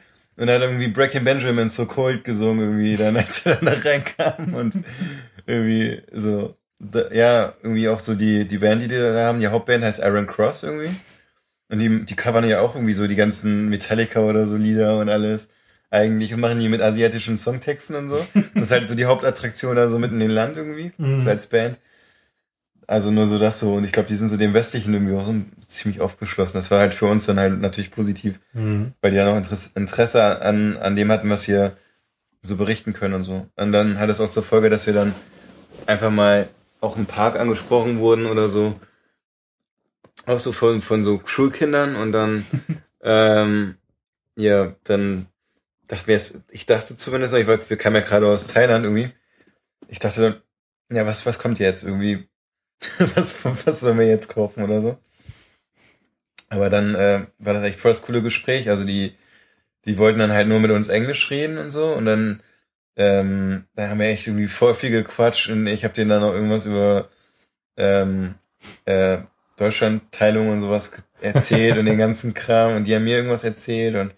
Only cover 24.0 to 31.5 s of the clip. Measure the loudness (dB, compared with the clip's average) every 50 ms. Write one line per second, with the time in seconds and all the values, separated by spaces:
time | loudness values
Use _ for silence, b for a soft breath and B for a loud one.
24 | -2 -2 -2 -2 -2 -2 0 0 0 2 2 2 2 2 -4 -6 -2 -2 0 0
25 | 0 0 0 -2 -2 -4 -4 -4 -6 -8 -14 -20 -16 -12 -10 -6 -6 -6 -4 -2
26 | -4 -6 -6 -8 -10 -8 -2 -2 -2 -2 -2 -6 -2 2 4 4 4 4 4 2
27 | 2 2 2 2 2 0 2 2 2 2 0 0 -2 -4 -4 -6 -8 -8 -6 -6
28 | -4 -4 -4 -4 -6 -8 -8 -8 _ _ _ -6 -4 -2 -2 -2 -4 -6 -6 _
29 | 0 2 4 4 4 4 2 0 -2 -4 -6 -8 -8 -8 -6 -6 -6 -4 0 0
30 | 0 2 4 4 4 4 2 0 0 0 2 2 0 0 -2 -2 -2 -2 0 2
31 | 2 2 2 2 2 -2 -2 -2 0 0